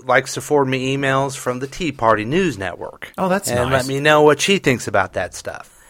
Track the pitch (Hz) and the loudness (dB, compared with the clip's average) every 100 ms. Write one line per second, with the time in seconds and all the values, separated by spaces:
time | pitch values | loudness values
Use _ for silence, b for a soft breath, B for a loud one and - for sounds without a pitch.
0 | 127 127 131 - - 151 131 131 131 139 | 0 0 0 -10 0 0 2 -2 -2 -2
1 | 139 135 135 131 - 123 135 - 170 135 | 0 0 -2 -6 -6 -6 -8 -6 -8 0
2 | 113 107 110 165 185 101 92 - - - | 2 2 0 0 0 -2 -8 -8 -12 -14
3 | - - 185 190 - 123 123 131 131 139 | -14 -4 -2 -2 0 -2 0 0 0 0
4 | 147 151 151 143 - 196 - 120 - 101 | 4 6 6 4 2 2 2 0 2 2
5 | 92 - 87 - - - - _ b | 2 -4 -6 -10 -12 -14 -18 _ b